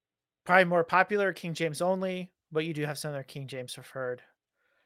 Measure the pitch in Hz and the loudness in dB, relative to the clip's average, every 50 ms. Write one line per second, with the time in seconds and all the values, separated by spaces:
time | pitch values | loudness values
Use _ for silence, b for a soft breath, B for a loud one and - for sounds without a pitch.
0 | _ _ _ _ _ _ _ _ - - 180 190 185 175 175 170 165 - 175 185 | _ _ _ _ _ _ _ _ 2 6 6 6 6 6 4 2 2 4 4 4
1 | 185 190 208 202 196 190 165 - - 170 156 - 165 156 147 - 175 180 190 185 | 4 4 2 0 0 0 -2 -4 -6 -8 -4 -2 -4 -2 -2 0 0 0 0 0
2 | 190 185 185 185 180 - _ _ _ - 156 156 160 170 156 151 147 147 147 139 | -2 -4 -6 -6 -8 -12 _ _ _ -6 -4 -4 -2 -2 -2 -4 -4 -4 -4 -6
3 | - 151 143 139 135 - - 143 135 123 139 127 127 123 - 135 123 - - 135 | -8 -8 -8 -8 -10 -10 -12 -12 -10 -10 -8 -10 -10 -10 -12 -14 -14 -12 -10 -6
4 | 131 123 123 123 - _ _ _ _ _ _ _ _ _ _ _ _ | -6 -6 -6 -6 -10 _ _ _ _ _ _ _ _ _ _ _ _